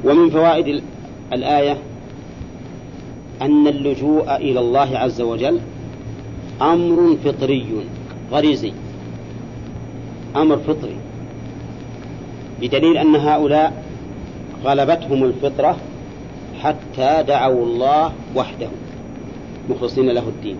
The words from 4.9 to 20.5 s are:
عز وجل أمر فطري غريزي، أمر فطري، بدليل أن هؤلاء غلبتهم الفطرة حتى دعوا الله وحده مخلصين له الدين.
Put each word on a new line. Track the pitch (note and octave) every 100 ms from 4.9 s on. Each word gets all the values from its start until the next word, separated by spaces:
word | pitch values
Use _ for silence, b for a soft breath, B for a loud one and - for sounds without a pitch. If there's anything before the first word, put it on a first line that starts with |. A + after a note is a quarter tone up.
| B2+
عز | B2+ A2+
وجل | A#2+ A2+ C3 E3+ - - - - - - - - - -
أمر | C#3 F3 F3 E3+ F3 C#3
فطري | D3 B2+ C3+ C3+ A2 A2+ B2+ - - - -
غريزي، | C#3 D3+ C3 G#2+ - - - - - - - - - - - - - - - - C#3
أمر | D#3 C#3+
فطري، | - D#3 A#2+ - - - - - - - - - - - - - - - - -
بدليل | A#2+ C3+ D#3+ E3
أن | D#3 D3+
هؤلاء | D3 D3+ D3 D3+ D#3 - - - - - - - - -
غلبتهم | B2+ C#3 C#3 E3 C3+ C#3
الفطرة | C3 A#2 C#3+ C3+ D3 F3+ - - - - - - - -
حتى | D3 D3+ - - C3 D#3
دعوا | C#3 C#3 C3 B2+ A#2+
الله | A#2 C3 D3+ D#3+ - - C3
وحده | B2+ - A2+ - - - - - - - - - -
مخلصين | B2 A#2+ C3 C3
له | A#2+ A2
الدين. | G#2 G#2